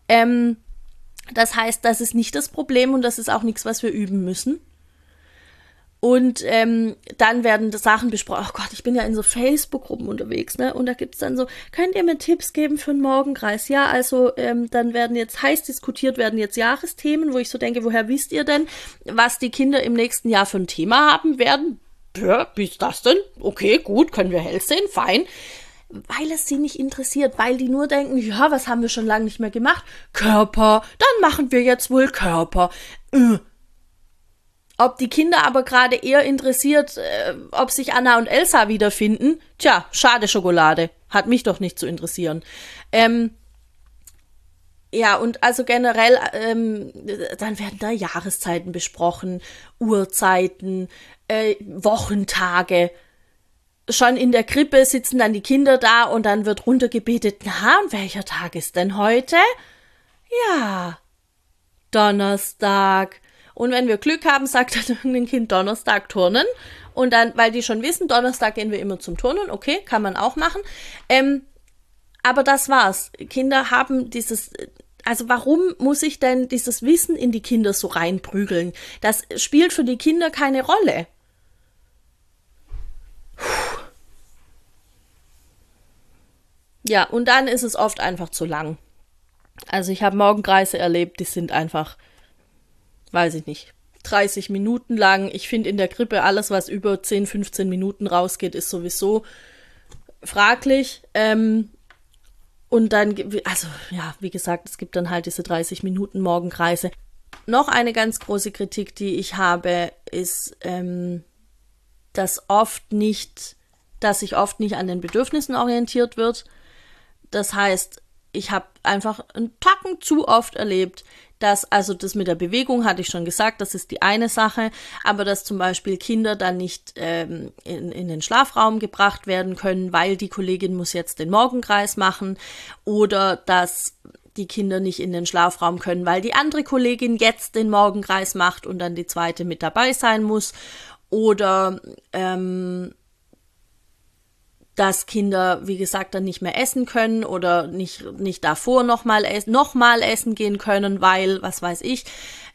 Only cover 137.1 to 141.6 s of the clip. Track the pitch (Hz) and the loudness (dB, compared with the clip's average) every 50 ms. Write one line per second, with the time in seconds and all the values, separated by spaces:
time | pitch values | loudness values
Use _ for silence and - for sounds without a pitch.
137.1 | 233 214 226 226 226 - - - - 220 220 214 208 202 208 208 190 208 196 - | 0 2 2 2 2 0 -6 -8 -4 -2 0 2 4 4 4 4 2 -2 -4 -2
138.1 | 190 190 190 185 - 190 175 180 185 - - - 185 180 180 175 175 170 175 - | -2 -2 -2 -4 -2 0 0 0 0 -2 -10 -10 -8 -6 -6 -6 -6 -8 -10 -8
139.1 | - 175 170 170 165 - 170 175 165 - - 160 - 220 247 254 254 - - 233 | -6 -4 -4 -4 -4 -6 -6 -8 -6 -4 -6 -4 0 0 0 0 0 0 2 2
140.1 | 220 220 220 214 214 214 208 - - - - - - - - - - _ _ - | 2 2 0 0 0 -2 -4 -6 -10 -14 -20 -20 -20 -20 -20 -20 -20 _ _ -4
141.1 | - 220 220 220 208 202 208 190 190 190 | -2 2 4 4 4 4 2 2 2 2